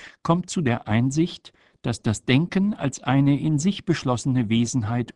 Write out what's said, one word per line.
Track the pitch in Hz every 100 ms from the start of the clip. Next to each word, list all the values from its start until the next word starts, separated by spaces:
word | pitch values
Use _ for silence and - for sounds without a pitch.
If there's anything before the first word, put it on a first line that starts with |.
| - -
kommt | - 170 175
zu | -
der | 139 117 -
Einsicht, | 107 131 147 170 - - _ _ _
dass | 135 -
das | 120 107 -
Denken | 127 175 190 202
als | 220 147 -
eine | - 135 139 143
in | 156 151
sich | 175 202 -
beschlossene | 156 135 123 139 127 107
Wesenheit | 117 117 127 107 120 120